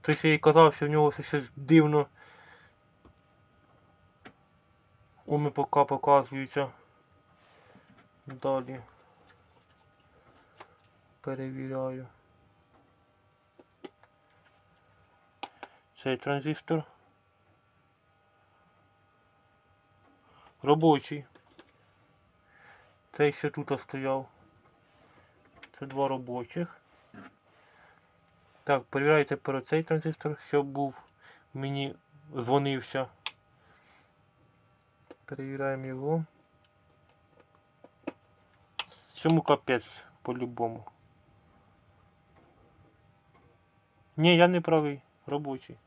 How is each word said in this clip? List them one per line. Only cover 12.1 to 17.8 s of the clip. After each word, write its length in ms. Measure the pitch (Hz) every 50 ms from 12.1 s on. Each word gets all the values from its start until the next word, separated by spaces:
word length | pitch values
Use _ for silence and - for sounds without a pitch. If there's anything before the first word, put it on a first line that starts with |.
| - _ _ _ _ _ _ _ _ _ _ _ _ _ _ _ _ _ _ _ _ _ _ _ _ _ _ _ _ - - _ _ _ - - _ _ - _ _ _ _ _ _ _ _ _ _ _ _ _ _ _ _ _ _ _ _ _ _ _ _ _ _ _ - - _ - - - - _ _ _ _
Цей 200 | - - 135 131
транзистор. 680 | 120 - 143 143 143 135 151 156 - - - 165 156 151 - - _ _ _ _ _ _ _ _ _ _ _ _ _ _ _ _ _